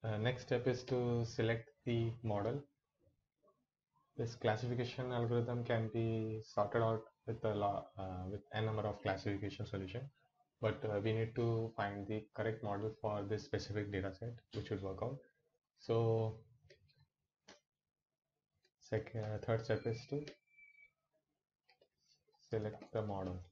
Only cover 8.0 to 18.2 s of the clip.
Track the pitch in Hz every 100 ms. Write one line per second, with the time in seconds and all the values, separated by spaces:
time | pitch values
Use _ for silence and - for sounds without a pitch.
8 | 95 92 92 101 - 107 110 107 104 101
9 | 104 95 - 98 101 - - 101 95 101
10 | 139 _ _ _ _ _ 107 107 110 104
11 | 107 110 113 117 117 113 113 - 101 101
12 | 98 107 107 - 110 110 104 101 110 -
13 | 110 104 101 104 - 104 - 104 101 101
14 | 95 95 120 117 _ 113 - 104 98 95
15 | 110 139 - _ _ _ _ _ - 117
16 | 113 113 110 110 - _ _ - _ _
17 | _ _ _ _ - - _ _ _ _
18 | _ _